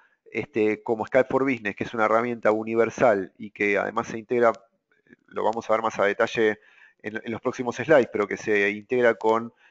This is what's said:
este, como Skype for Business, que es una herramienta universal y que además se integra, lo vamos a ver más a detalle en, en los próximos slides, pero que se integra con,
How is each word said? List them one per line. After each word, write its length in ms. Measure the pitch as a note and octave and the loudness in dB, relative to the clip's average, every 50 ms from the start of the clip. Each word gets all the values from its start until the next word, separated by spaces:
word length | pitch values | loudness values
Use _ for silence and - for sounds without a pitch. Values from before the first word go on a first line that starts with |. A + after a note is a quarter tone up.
| _ _ _ _ _ - | _ _ _ _ _ -10
este, 500 | - A2+ G#2+ - _ A#2 G#2+ G#2+ G#2+ G#2 | -8 -8 -8 -4 _ 0 2 2 0 -2
como 240 | - - A#2 G#2+ G#2+ | -2 -6 -4 -4 -4
Skype 240 | - - C3+ B2+ - | 0 2 2 2 2
for 140 | - C3 C3 | 0 0 0
Business, 320 | C#3 C3 A2 G#2+ G#2 F#2+ | 0 -2 -2 -4 -8 -6
que 80 | - - | -6 -8
es 100 | - - | -8 -2
una 120 | A#2 A2 | 0 2
herramienta 460 | G#2+ A2 A2+ A#2 A#2+ A#2+ A2+ - A2 | 2 2 2 0 -2 -6 0 0 0
universal 840 | G#2+ A2 A2 A2+ A2+ A2+ A2+ A2 - - C#3 B2 G#2+ G2 F#2 - _ _ | 2 2 -2 -2 0 0 0 0 0 2 4 4 4 2 -2 -8 _ _
y 140 | A2+ G#2 | -20 -18
que 260 | _ - G#2 G#2 G2+ F#2+ | _ -2 0 0 0 0
además 300 | F#2+ G2+ G#2 A2 A#2 - | 0 -2 -4 -4 -6 -6
se 100 | - A2+ | -10 -12
integra, 340 | G#2+ _ B2+ A#2+ A#2+ A#2 A2 - _ _ _ _ _ _ _ _ _ _ - _ _ _ | -6 _ 0 4 4 2 2 0 _ _ _ _ _ _ _ _ _ _ -20 _ _ _
lo 160 | - G2+ G2 | -8 -2 -2
vamos 260 | G#2 A2 A#2 A2+ - | -2 -2 -2 -2 -2
a 40 | A2 | -2
ver 100 | A2 A2+ | 0 0
más 160 | A2 - - | -2 -2 0
a 60 | G2 | 0
detalle 540 | G2+ G2+ - A2+ A2 - B2 A2 G#2+ G#2 - _ _ _ _ - _ _ _ - | 0 2 0 -2 -2 0 2 2 2 2 0 _ _ _ _ -20 _ _ _ -14
en, 180 | G#2+ G#2 A2 - | -12 -12 -10 -10
en 80 | A#2+ | -8
los 100 | A2+ G2+ | -10 -6
próximos 340 | - B2+ A#2+ - B2+ A#2+ A#2 | -6 -6 -6 -4 -6 -6 -6
slides, 340 | - A#2 C3+ D#3+ C#3 A#2 - | -6 2 4 4 4 4 2
pero 160 | - G#2 G#2 G2 | -2 -4 -2 -2
que 100 | G2 F#2+ | -4 -6
se 340 | - A2 G#2+ G#2 G2+ G2+ | -2 0 2 2 2 0
integra 420 | G#2 G#2+ G#2 _ B2+ B2 A#2+ A#2 A2+ | -2 -4 -6 _ -2 2 2 2 2
con, 400 | A2 - A2 A2+ A2+ A#2 A#2 - _ _ _ | 2 0 0 0 0 -2 -6 -14 _ _ _